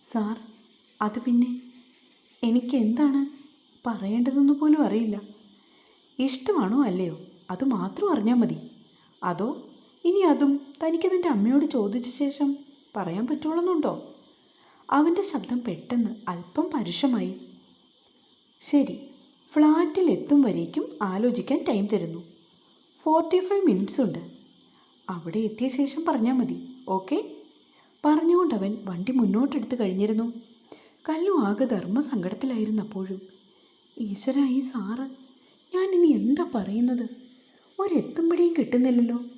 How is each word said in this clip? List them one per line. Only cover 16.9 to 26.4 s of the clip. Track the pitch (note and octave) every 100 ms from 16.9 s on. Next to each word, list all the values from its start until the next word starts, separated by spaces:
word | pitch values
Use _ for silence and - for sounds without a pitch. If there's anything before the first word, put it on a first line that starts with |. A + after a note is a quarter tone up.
| F3 C#4 A#3 F#3 F#3+ - - _ _ _ _ _ _ _ _ _ _
"ശരി, | - C#4+ A3 F3+ - - _ _ _
ഫ്ലാറ്റിൽ | - D4+ D#4+ F4 G4 F4+
എത്തും | F#3 - C#4+
വരേക്കും | B3+ F3 E3+ - - -
ആലോചിക്കാൻ | G#3 F#3 A#3+ A3 - D4
ടൈം | - A3 G#3
തരുന്നു. | G#3 E3 E3 - - _ _ _ _ _ _ -
ഫോർട്ടി | D#4+ E4 F#4
ഫൈവ് | F#4 G4+ F#4+
മിനിറ്റ്സ് | F#3 G3 -
ഉണ്ട്. | A#3 D3+ - - _ _ _ _ _ _ -
അവിടെ | F3+ E3 F#3+
എത്തിയ | A3 A3 B3+
ശേഷം | B3+ C#4 D4+ E4
പറഞ്ഞാൽ | C#4+ A3+
മതി, | C4